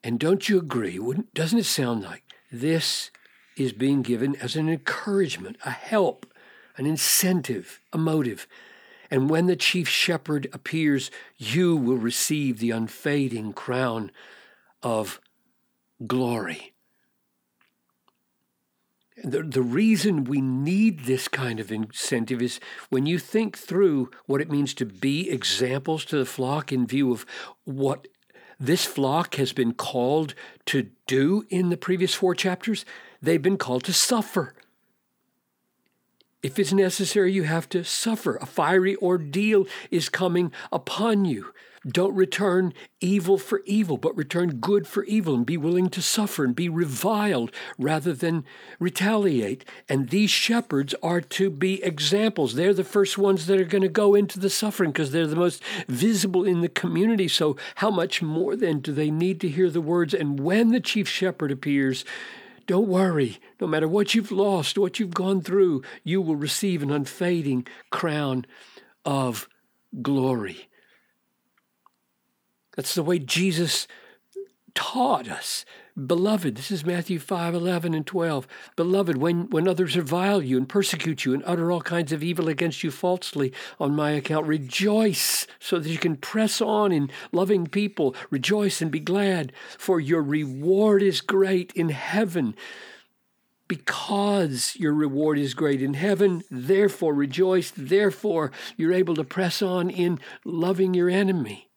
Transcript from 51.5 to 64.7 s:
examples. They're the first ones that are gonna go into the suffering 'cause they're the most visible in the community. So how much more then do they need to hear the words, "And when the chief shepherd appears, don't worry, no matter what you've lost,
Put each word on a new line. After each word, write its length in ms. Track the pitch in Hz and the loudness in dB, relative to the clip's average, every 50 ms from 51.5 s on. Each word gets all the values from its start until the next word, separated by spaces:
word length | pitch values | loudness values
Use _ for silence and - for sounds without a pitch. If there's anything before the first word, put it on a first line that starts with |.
| 160 139 160 190 190 190 - | 0 0 0 0 0 0 -2
examples. 720 | - 165 147 147 147 190 202 220 220 220 - 151 120 113 | -4 -2 0 0 2 2 4 2 2 2 0 0 0 2
They're 220 | 131 170 190 202 | 2 4 4 4
the 100 | 175 185 | 2 0
first 320 | 185 - 208 196 196 - | 0 2 2 2 2 2
ones 300 | 196 196 196 196 185 156 | 2 4 4 4 2 2
that 120 | 170 196 190 | 2 2 2
are 60 | 185 | 2
gonna 240 | 165 190 202 190 190 | 2 2 2 2 2
go 260 | 156 214 208 202 202 | 2 4 6 6 6
into 240 | 202 208 - - 190 | 6 4 2 -2 -2
the 120 | 185 196 | -2 0
suffering 420 | - - - 214 202 - 185 160 131 | 0 0 -2 -2 0 0 0 0 2
'cause 180 | - 160 135 | 0 -2 0
they're 160 | 135 165 165 | 2 0 2
the 100 | 151 151 | 2 2
most 260 | 165 175 175 - - - - - 196 - - | 2 2 2 0 -2 -10 -10 -8 -8 -6 -4
visible 560 | 127 123 160 220 226 196 - 196 180 185 180 | -2 2 2 2 2 2 0 2 2 2 4
in 160 | 202 180 170 | 4 2 2
the 80 | 175 175 | 2 0
community. 600 | - - - 175 170 165 196 226 233 208 190 160 | -2 -2 -2 0 2 2 4 4 4 2 2 0
So 280 | - - 165 151 139 - - - - | 2 2 2 0 0 -2 -8 -16 -6
how 140 | - - 214 | -2 0 0
much 300 | 202 180 165 - - - | 2 2 0 0 -2 -2
more 360 | 180 151 151 175 185 143 139 | -2 -2 0 0 0 0 0
then 240 | - - 175 160 147 | 0 0 0 0 0
do 120 | 131 156 147 | -2 -2 -2
they 180 | 139 156 151 | -2 0 0
need 300 | 151 160 170 185 190 165 | 0 0 0 0 0 0
to 80 | - 180 | -2 -4
hear 220 | 139 160 185 175 | 0 2 2 2
the 100 | 151 170 | 2 0
words, 320 | 160 147 170 175 170 151 170 | -2 0 2 2 2 2 0
"And 260 | - 151 143 143 139 | -2 0 0 -2 -2
when 340 | 135 165 185 214 233 226 233 | 0 2 2 4 4 4 4
the 80 | 254 | 2
chief 280 | - - - 220 196 - | 0 0 -2 -2 -2 -2
shepherd 420 | - - 185 185 175 - 160 143 | -2 -2 -2 -2 -2 -2 -2 -4
appears, 540 | 139 135 - 147 143 139 139 131 131 - - - - - - - - - - - - - _ | -4 -4 -2 0 2 2 2 2 0 -2 -6 -10 -12 -12 -12 -14 -16 -18 -20 -20 -20 -20 _
don't 220 | - 190 185 226 202 | 0 2 2 2 2
worry, 500 | 185 185 190 185 170 151 135 117 98 - - - _ _ | 4 2 2 4 2 2 0 0 -2 -8 -18 -20 _ _
no 80 | - | -2
matter 220 | 170 156 156 156 156 | 0 0 2 2 2
what 260 | 170 208 208 202 - | 2 2 2 4 2
you've 160 | 226 202 214 | 0 0 0
lost, 460 | - 185 196 208 196 185 147 - | 0 2 2 2 2 2 0 -2